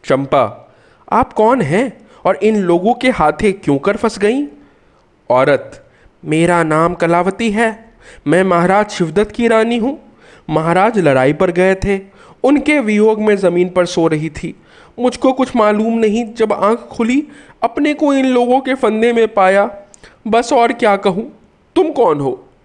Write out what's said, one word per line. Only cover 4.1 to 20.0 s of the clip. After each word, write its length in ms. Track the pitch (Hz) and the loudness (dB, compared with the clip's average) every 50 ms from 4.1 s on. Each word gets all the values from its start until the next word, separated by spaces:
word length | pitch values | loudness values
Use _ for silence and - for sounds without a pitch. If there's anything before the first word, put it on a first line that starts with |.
| - - | -2 -2
गईं?" 260 | 101 208 240 277 294 285 - - - _ _ _ _ _ _ _ _ _ _ _ _ _ | -2 -2 -2 -2 -4 -8 -12 -20 -20 _ _ _ _ _ _ _ _ _ _ _ _ _
औरत, 560 | 120 127 131 147 143 123 - - - - _ _ _ _ _ - _ _ - | 0 2 2 2 0 0 -2 -8 -20 -20 _ _ _ _ _ -20 _ _ -8
"मेरा 380 | 151 156 160 165 170 175 175 165 | -4 0 0 2 2 2 0 0
नाम 300 | 156 156 156 165 170 175 | 0 0 0 0 0 0
कलावती 580 | - 175 165 170 175 175 196 185 - 226 226 | -2 -2 0 0 0 0 -2 -4 -2 -4 -4
है, 420 | 196 214 240 220 214 - - - _ _ - - - - _ | 0 0 -2 -2 -2 -8 -18 -20 _ _ -20 -20 -20 -10 _
मैं 160 | 143 151 180 190 | 0 2 2 2
महाराज 460 | 190 175 170 175 180 185 208 208 208 | 2 2 2 2 2 2 2 0 -2
शिवदत्त 420 | - - 180 160 156 196 214 214 | -2 -4 -4 -2 0 -2 -2 -2
की 160 | - - 233 | -2 -2 0
रानी 300 | 226 226 220 220 233 240 | 2 2 2 2 0 0
हूँ। 220 | 240 214 262 294 - - - _ _ _ - - - _ - | -2 -2 -4 -6 -8 -14 -20 _ _ _ -20 -20 -20 _ -4
महाराज 500 | 156 156 156 165 170 180 190 226 233 214 | -2 -2 0 0 2 2 2 2 0 2
लड़ाई 340 | 175 147 135 131 127 139 156 | 2 2 2 4 2 2 2
पर 180 | 156 196 180 | 0 -2 0
गए 240 | 170 180 185 190 190 | 0 0 2 0 0
थे, 240 | 190 - 196 202 196 196 - _ - - - - _ - | 0 -2 -4 -4 -4 -6 -14 _ -20 -20 -20 -12 _ 0
उनके 360 | 254 294 277 269 - 302 294 | 2 2 2 2 0 0 0
वियोग 420 | 240 208 214 208 214 220 220 214 | 0 0 0 2 2 2 2 2
में 140 | 214 214 208 | 0 0 0
ज़मीन 340 | 190 190 175 170 175 180 185 | 2 0 0 2 2 0 0
पर 160 | 180 185 175 | 0 -2 -2
सो 220 | 170 - 180 165 | 0 0 0 0
रही 220 | 160 160 151 156 160 | 0 0 -2 -4 -6
थी। 260 | 156 - - - - - _ _ - - - - _ - | -8 -10 -12 -12 -12 -14 _ _ -20 -20 -20 -20 _ -2
मुझको 320 | 247 254 240 - - 262 | -2 -2 -2 0 0 0
कुछ 240 | 262 269 262 254 - | 0 0 -4 -2 0
मालूम 380 | 240 214 208 214 208 220 226 226 | 0 2 2 2 0 0 -2 0
नहीं, 400 | 226 226 214 202 233 240 214 - | 0 0 0 0 -2 -4 -6 -4
जब 200 | - 220 214 202 | -4 -2 -2 0
आँख 260 | - 185 202 226 233 | 0 0 0 0 -2
खुली, 480 | - - - - 233 226 247 285 302 - - - - - - _ - | -6 -14 -6 -4 -2 0 0 -2 -2 -4 -16 -20 -20 -20 -10 _ -6
अपने 300 | 233 - - 294 294 294 | -4 -2 -2 -2 -2 0
को 200 | 294 311 285 277 | 0 0 0 2
इन 120 | 269 262 | 2 0
लोगों 340 | 262 254 240 240 240 247 269 | 2 2 0 2 2 0 0
के 140 | 254 254 262 | 0 -2 -2
फंदे 400 | 262 - 220 220 220 226 240 247 | 0 0 -2 0 2 0 2 2
में 140 | 233 226 | 2 0
पाया। 500 | 214 - 208 190 185 190 196 202 233 - - - _ - _ | 0 2 2 2 4 4 2 0 0 -4 -14 -20 _ -20 _